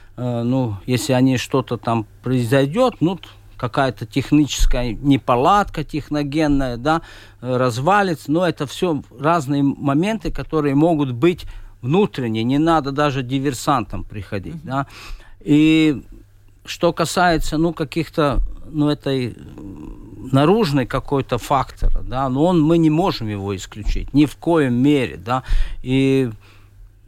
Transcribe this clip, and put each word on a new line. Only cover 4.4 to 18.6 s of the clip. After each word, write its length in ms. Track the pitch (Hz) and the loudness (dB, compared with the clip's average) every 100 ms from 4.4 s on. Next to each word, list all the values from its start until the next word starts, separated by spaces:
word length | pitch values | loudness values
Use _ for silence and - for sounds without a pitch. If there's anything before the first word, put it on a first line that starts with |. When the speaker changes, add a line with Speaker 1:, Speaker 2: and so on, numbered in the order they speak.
| 143 - - 131 123 | 2 4 4 4 0
Speaker 1:
неполадка 880 | 113 143 135 - 123 151 202 196 - | -2 2 2 4 2 4 4 2 -4
техногенная, 920 | 143 151 - 151 147 147 151 139 135 117 | -6 -6 -4 -4 -2 0 2 2 0 -2
да, 240 | 135 160 - - - - | 0 0 -2 -20 -20 -12
э, 160 | 123 127 | -4 0
развалится, 720 | 127 117 147 208 196 151 - | 0 0 2 2 2 -2 -2
но 140 | 160 180 | 0 0
это 200 | - 139 | -2 -6
всё 360 | - 147 127 - - | -4 -2 -2 -6 -4
разные 440 | 147 170 135 143 | 0 0 0 0
моменты, 680 | 139 - 143 139 196 220 165 | 0 0 0 0 0 -2 -4
которые 440 | - 135 156 147 135 | -6 -4 -2 0 2
могут 360 | 165 156 139 | 2 2 -2
быть 340 | 120 170 175 - - - - | 0 0 0 -6 -14 -18 -10
внутренние, 640 | 123 170 208 - 123 110 | -2 0 0 -2 -4 -2
не 140 | 117 139 | 0 2
надо 320 | 160 160 139 | 2 2 0
даже 320 | 135 147 135 | -2 0 -2
диверсантам 800 | 123 135 139 123 - 139 104 95 | -4 -2 -2 -4 -2 -2 -2 -8
приходить, 520 | - 107 98 101 90 165 | -10 -12 -8 -8 -8 -12
Speaker 2:
Мгм. 60 | 120 | -8
Speaker 1:
да. 200 | 135 135 - - - - - - | -6 -6 -10 -14 -14 -16 -8 2
И 560 | 147 156 160 156 131 - - - _ - - - | 4 4 4 2 0 -6 -20 -20 _ -20 -20 -16
что 260 | - 170 | -2 0
касается, 640 | - 165 - 180 160 - 156 | 0 -2 2 2 2 0 0
ну, 140 | 165 | 0
каких-то, 680 | 160 147 170 156 - 147 120 - - | -2 -6 -4 -4 0 0 0 -2 -4